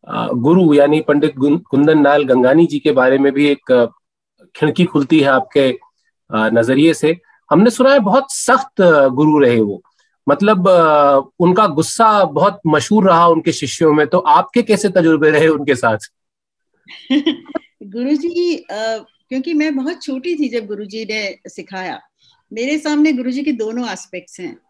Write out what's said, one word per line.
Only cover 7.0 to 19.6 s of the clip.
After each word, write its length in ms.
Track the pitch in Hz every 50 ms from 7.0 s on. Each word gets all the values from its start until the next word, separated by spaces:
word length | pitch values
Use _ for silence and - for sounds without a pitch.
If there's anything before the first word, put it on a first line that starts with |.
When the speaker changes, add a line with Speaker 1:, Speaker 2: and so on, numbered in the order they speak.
| - 156 170 175 _ _ _ _ _ _
Speaker 1:
हमने 200 | 147 165 208 247
सुना 220 | 226 - 254 269
है 60 | 277 285
बहुत 340 | 202 196 196 269 269 -
सख्त, 480 | - - - - 262 262 262 - _ -
अ, 280 | 185 175 156 147 139 131
गुरु 300 | 123 131 151 156 151 147
रहे 220 | 139 120 120 113
वो, 220 | 107 104 98 90 _ _ _ _ _ _ _ _ _ 139
मतलब, 400 | 147 - 196 208 214 185 180 190
अ, 640 | 185 175 165 156 151 147 143 139 139 135 135 - _ -
उनका 280 | 175 180 180 180 160
गुस्सा 580 | 156 147 151 160 - - - 226 220 214 208 190
बहुत 360 | 160 143 151 175 202 190 - -
मशहूर 420 | 160 156 147 - - 208 220 190 196
रहा 180 | 170 165 170
उनके 260 | 170 165 160 160 175
शिष्यों 400 | 156 - 151 131 - - 165 156
में, 140 | 147 156 151
तो 120 | 143 - 180
आपके 440 | 180 151 147 170 180 - - 240
कैसे 260 | 233 - 208 185 220 196
तजुर्बे 420 | 175 190 165 165 160 147 156 156
रहे 180 | 156 151 160 160
उनके 260 | 156 139 143 143 135
साथ? 240 | 120 - 117 110 104 - - _ _ _ _ _ _ _ _ _ _ _ _ _ _ _ - - - - -
Speaker 2:
<laughs> 60 | 262 294 285 320 - - - - - - _ _ _ _
गुरुजी, 720 | 214 196 190 233 247 269 302 285 302 349 339 349 349 349 320
अ, 420 | - - - 190 214 220 226 226 220 220 _ _ _ _ _
क्योंकि 260 | 254 262 262 330 330
मैं 220 | 294